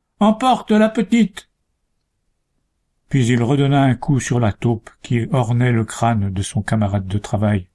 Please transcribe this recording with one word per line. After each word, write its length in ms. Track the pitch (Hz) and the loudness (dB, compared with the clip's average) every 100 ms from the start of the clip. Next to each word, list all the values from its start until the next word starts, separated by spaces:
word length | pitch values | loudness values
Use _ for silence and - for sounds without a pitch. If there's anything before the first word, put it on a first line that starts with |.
| _ _ | _ _
Emporte 520 | 208 214 262 247 - | 0 2 2 0 2
la 180 | 214 220 | 2 2
petite! 600 | 220 196 233 202 - - _ _ _ _ _ _ _ _ _ _ _ _ _ _ _ _ | 0 0 2 2 -2 -20 _ _ _ _ _ _ _ _ _ _ _ _ _ _ _ _
Puis 160 | 139 117 | 0 2
il 160 | 123 | 2
redonna 400 | 117 143 143 143 | 2 0 2 2
un 120 | 135 123 | 2 0
coup 240 | - 139 | 0 -2
sur 200 | - 123 | 0 0
la 140 | 113 | 0
taupe 360 | - 120 113 - - | 0 -2 -2 -6 -20
qui 260 | - 123 113 | -4 -4 -2
ornait 400 | - 110 120 123 | -2 0 0 2
le 120 | 117 | 0
crâne 460 | 110 - 117 113 98 | -2 -2 -2 0 -2
de 120 | 95 | -4
son 200 | 98 - | -4 -4
camarade 460 | 101 110 104 101 95 | -2 -2 0 -2 -4
de 100 | 101 | -6
travail. 500 | - 107 107 104 92 | -4 -2 0 -2 -4